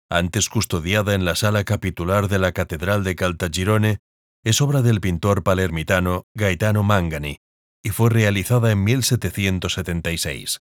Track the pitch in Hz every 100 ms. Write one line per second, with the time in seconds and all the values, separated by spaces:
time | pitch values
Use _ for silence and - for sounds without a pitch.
0 | _ 87 87 107 - 110 - 87 80 104
1 | 104 98 90 82 107 104 98 104 95 82
2 | 87 101 101 98 92 87 87 85 90 104
3 | 95 87 92 82 87 85 92 107 107 104
4 | _ _ _ _ 113 110 143 147 120 107
5 | 95 85 101 101 98 92 92 82 78 92
6 | 90 90 - - 104 92 107 107 101 101
7 | 85 78 73 71 _ _ _ _ 107 92
8 | 113 113 104 98 90 123 113 101 101 131
9 | 113 120 92 104 95 92 90 - 90 85
10 | 85 82 80 65 69 - _